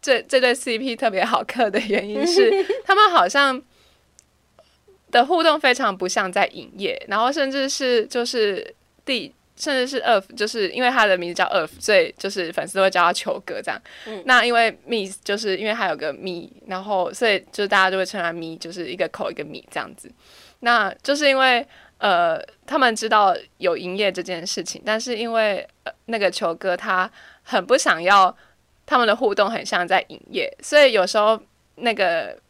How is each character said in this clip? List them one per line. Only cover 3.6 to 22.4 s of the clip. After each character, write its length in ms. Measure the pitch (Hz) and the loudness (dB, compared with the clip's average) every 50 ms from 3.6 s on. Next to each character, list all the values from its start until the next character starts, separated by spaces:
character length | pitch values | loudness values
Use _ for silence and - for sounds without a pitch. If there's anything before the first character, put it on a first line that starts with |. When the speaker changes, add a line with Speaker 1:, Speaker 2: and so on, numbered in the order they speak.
| - _ _ _ _ _ _ _ _ _ _ _ _ _ _ _ _ _ _ _ _ _ _ _ _ _ _ _ _ _ | -8 _ _ _ _ _ _ _ _ _ _ _ _ _ _ _ _ _ _ _ _ _ _ _ _ _ _ _ _ _
Speaker 1:
的 140 | - 240 247 | 2 2 4
互 180 | 277 359 339 330 | 4 2 2 4
动 160 | 330 302 302 | 4 2 4
非 140 | 294 269 247 | 2 2 2
常 240 | 247 269 214 190 | 2 0 -2 -2
不 100 | 185 185 | -2 -4
像 240 | 180 - 240 202 185 | -4 -2 -2 -2 -2
在 160 | 175 196 196 - | 0 0 0 0
营 220 | - - - - - | -2 -12 -18 -18 -14
业， 260 | - 202 170 - - - - | -8 -6 -6 -6 -6 -8 -6
然 100 | 196 208 | -2 0
后 140 | 226 247 285 | 0 0 0
甚 180 | 320 285 269 | 0 -2 -2
至 160 | 269 277 269 | -2 -4 -4
是 380 | 269 269 - 277 254 247 233 214 | -4 -4 -4 -2 0 0 0 0
就 200 | 254 - 247 240 | -2 -4 -6 -4
是 480 | 240 - 240 214 202 196 - - - - _ _ _ _ _ _ | -4 -2 -2 -2 -2 -2 -4 -8 -12 -18 _ _ _ _ _ _
第， 260 | - 269 233 165 - _ _ _ _ _ | -6 -4 -4 -6 -10 _ _ _ _ _
甚 180 | _ - 311 285 | _ -6 -4 -2
至 140 | 262 247 262 | -2 -2 -2
是 140 | 277 254 - | -4 -4 0
Earth， 320 | - 233 196 190 _ - | 2 2 2 2 _ -8
就 100 | - 202 | -6 -6
是 220 | 214 - 233 202 175 | -4 -2 -4 -4 -4
因 140 | - - 254 | -2 0 0
为 80 | 247 | 2
他 160 | 262 254 220 | 2 4 4
的 100 | 208 190 | 4 2
名 140 | 180 175 175 | 0 0 -6
字 40 | 175 | -2
叫 120 | 170 185 | -2 -2
Earth， 240 | - - 190 160 156 - - | 0 0 -2 -2 -2 -8 -10
所 160 | - - 214 | -2 4 4
以 180 | 190 165 - - _ | 4 4 2 -2 _
就 100 | - 196 | -8 -8
是 240 | 202 202 175 160 175 | -6 -6 -6 -4 -4
粉 160 | - 151 170 | -6 -6 -4
丝 60 | - | -2
都 80 | 190 190 | 0 0
会 80 | 190 | 2
叫 120 | 185 185 175 | 4 4 2
他 100 | 170 185 | 2 2
球 300 | - - 220 - - - | 0 -4 -6 -6 -6 -6
哥 140 | - 170 101 - | -10 -10 -10 -8
这 80 | - | -8
样。 100 | 123 - _ - - - - | -8 -10 _ -18 -20 -20 -16
Speaker 2:
嗯。 180 | 220 220 196 175 | -14 -14 -10 0
Speaker 1:
那 180 | 262 254 247 220 | 2 4 4 4
因 80 | 240 240 | 4 4
为 180 | 233 233 220 170 - _ | 4 4 2 0 -4 _
Miss， 320 | - 240 220 190 190 190 - _ | -6 -4 -4 -4 -6 -10 -14 _
就 100 | - 202 | -4 -4
是 220 | 208 226 214 190 | -4 -2 -2 -4
因 100 | - 208 | -2 -2
为 60 | 214 214 | -4 -2
他 160 | 233 214 185 | -2 -2 -2
有 80 | 156 | -2
个 160 | 151 - 151 139 | -4 -4 -8 -8
咪， 400 | - - 190 180 170 170 - _ - - | -6 -8 -10 -10 -10 -12 -16 _ -20 -14
然 180 | - 190 185 190 | -10 -10 -10 -6
后 260 | 208 208 190 180 - - | -4 -2 -2 -2 -2 -4
所 140 | - 254 | -2 0
以 160 | 226 202 185 - _ | 0 0 0 -2 _
就 160 | - - 208 | -6 -6 -2
大 160 | 196 214 202 190 | 0 2 2 2
家 80 | 185 | 2
就 60 | 185 | 2
会 80 | 190 185 | 0 -4
称 180 | 180 - 202 170 | -4 -4 -6 -6
他 100 | 170 165 | -4 -6
咪， 220 | 170 165 160 160 165 | -6 -10 -12 -12 -14
就 120 | - 170 | -14 -14
是 160 | 170 180 170 | -12 -10 -10
一 80 | 135 151 | -10 -4
个 140 | 180 180 165 | -4 -4 -4
口 220 | - - - - | -4 -6 -8 -8
一 40 | 170 | -6
个 80 | - 151 | -8 -12
咪 240 | 151 - - - _ | -12 -12 -16 -18 _
这 100 | - 156 | -10 -10
样 100 | 131 - - | -10 -10 -14
子。 140 | - - - - _ _ _ - - - - _ _ | -20 -20 -20 -20 _ _ _ -20 -20 -20 -20 _ _
那 320 | - 233 240 233 208 190 - _ _ | -2 0 0 2 0 -2 -6 _ _
就 140 | - 285 | -4 -2
是 100 | 285 302 | 2 2
因 120 | 277 269 262 | 2 2 4
为， 280 | 262 262 247 233 - _ - - - - _ | 4 2 2 2 -2 _ -16 -20 -20 -20 _
呃， 420 | _ - 208 185 170 175 170 160 - | _ 0 2 2 4 2 2 0 -2